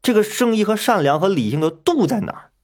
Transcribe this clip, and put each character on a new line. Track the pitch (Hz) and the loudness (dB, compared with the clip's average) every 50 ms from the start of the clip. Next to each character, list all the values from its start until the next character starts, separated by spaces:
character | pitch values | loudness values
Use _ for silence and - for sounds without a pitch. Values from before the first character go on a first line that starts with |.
这 | - 262 233 | 0 2 2
个 | 214 208 | 2 2
正 | 208 - - 254 233 226 | 0 -2 -2 0 0 2
义 | 214 208 | 0 0
和 | 202 214 | 0 -2
善 | 208 - - 233 190 143 | -2 0 0 0 2 2
良 | 139 147 156 | 2 2 2
和 | 175 | 0
理 | 196 196 151 113 104 | 0 0 0 -2 -2
性 | 143 151 | -2 -2
的 | 156 160 | -2 -2
度 | 165 - _ 359 349 294 196 | -4 -2 _ -2 0 0 0
在 | - 254 208 | 0 0 -4
哪 | 185 - | -4 -6
儿？ | - - - _ _ _ | -10 -14 -18 _ _ _